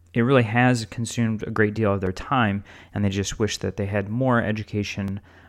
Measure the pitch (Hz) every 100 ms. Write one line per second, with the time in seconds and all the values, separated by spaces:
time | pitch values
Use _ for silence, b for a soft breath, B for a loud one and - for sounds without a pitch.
0 | _ 123 120 135 110 120 123 123 110 -
1 | 113 - 113 110 - 110 107 104 107 98
2 | 92 92 - 135 107 98 - B B 101
3 | 101 98 95 - 107 - 98 95 98 104
4 | 98 117 131 120 98 107 107 107 101 -
5 | 98 98 - B